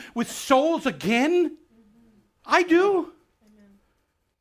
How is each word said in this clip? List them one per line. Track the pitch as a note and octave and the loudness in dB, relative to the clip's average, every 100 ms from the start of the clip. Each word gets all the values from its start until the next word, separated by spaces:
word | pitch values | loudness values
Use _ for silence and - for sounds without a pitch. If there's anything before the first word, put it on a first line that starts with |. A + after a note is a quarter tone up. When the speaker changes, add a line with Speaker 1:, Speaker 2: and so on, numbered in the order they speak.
| - A#3 | -8 -8
Speaker 1:
with | - | -8
souls | - - C4 D#4 E4 C4+ | -6 0 2 2 -2 -4
again? | D3 E3+ A#3 D4 F4+ D#4 - _ _ _ _ _ _ _ _ | -6 -2 0 2 0 0 -4 _ _ _ _ _ _ _ _
I | - D#4 | 0 0
do. | F4+ E4+ G4+ F#4+ D4 - _ _ G#3+ | 4 2 4 0 -4 -14 _ _ _
Speaker 2:
Amen. | G#3+ G3+ G3+ _ _ _ _ _ _ | _ _ _ _ _ _ _ _ _